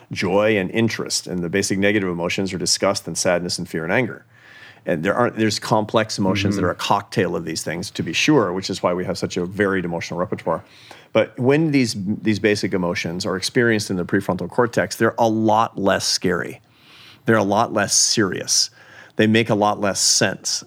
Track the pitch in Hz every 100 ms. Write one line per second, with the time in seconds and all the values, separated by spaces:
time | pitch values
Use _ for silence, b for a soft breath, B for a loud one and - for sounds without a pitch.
0 | B 101 98 95 107 107 92 110 113 -
1 | 67 - - 90 85 98 98 98 98 107
2 | 95 87 87 92 95 90 87 - 95 101
3 | - 82 95 87 87 - 87 85 80 107
4 | 113 71 - B B B B B - 85
5 | 90 - 120 107 110 104 - 110 107 117
6 | 107 - 95 98 98 101 90 85 - 101
7 | 101 - 90 87 82 80 - 82 95 -
8 | 85 - - 151 98 92 95 95 95 90
9 | 90 - 95 - 87 98 101 95 87 85
10 | - 85 90 - - 80 - B B B
11 | B 113 - - 123 143 165 139 120 107
12 | 95 107 110 104 104 104 98 92 87 87
13 | 87 87 101 92 - 131 117 107 104 95
14 | 85 98 - 90 90 - 120 - 90 -
15 | 113 - 117 110 110 107 113 - 98 92
16 | - - 92 87 60 - B B B B
17 | B B - 113 101 101 117 104 98 -
18 | - - 98 - - - - B B B
19 | B - 110 110 117 107 104 98 101 92
20 | - - 104 - - -